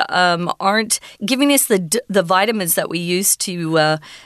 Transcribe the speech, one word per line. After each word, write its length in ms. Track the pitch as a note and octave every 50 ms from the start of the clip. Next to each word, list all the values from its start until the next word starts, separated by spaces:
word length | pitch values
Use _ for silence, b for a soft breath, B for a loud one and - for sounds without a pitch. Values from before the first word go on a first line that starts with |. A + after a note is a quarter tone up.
| - -
um, 420 | - F3+ F3+ F3 F3 E3+ F3 E3+ - -
aren't 400 | F#3 G3 G#3 A3 A3 A3 - - B B B B G#3
giving 300 | G3 C4 B3+ C#4+ C#4+ C#4+
us 120 | C4 -
the 120 | - A3+
d-, 220 | G3 F3 D#3 G3+ A3 - -
the 140 | F#3+ G3+ F3+
vitamins 500 | E3+ F#3+ F#3 G3+ A3 A#3 G#3+ F#3 E3+ -
that 160 | G3 D#3+ -
we 80 | -
used 420 | E3+ F3 E3+ F3+ F#3 G3 - - -
to, 360 | - - F3 F3 E3+ D#3+ D#3+
uh, 200 | D#3+ D3+ D#3 D#3 D#3 D#3 B B B B